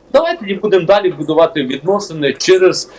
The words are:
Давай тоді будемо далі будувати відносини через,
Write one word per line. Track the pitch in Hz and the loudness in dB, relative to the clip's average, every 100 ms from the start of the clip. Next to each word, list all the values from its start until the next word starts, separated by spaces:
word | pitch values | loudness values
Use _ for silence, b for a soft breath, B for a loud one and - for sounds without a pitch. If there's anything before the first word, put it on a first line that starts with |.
| _ | _
Давай | 269 330 339 | 0 0 -4
тоді | 196 | -8
будемо | 196 208 185 | -6 0 2
далі | 165 208 185 | 2 2 0
будувати | 147 151 156 160 156 | -4 -2 0 0 0
відносини | 127 135 160 202 196 160 139 | -6 -6 -2 -4 -4 -4 -4
через, | 131 - 185 185 147 - | -2 2 4 4 0 -10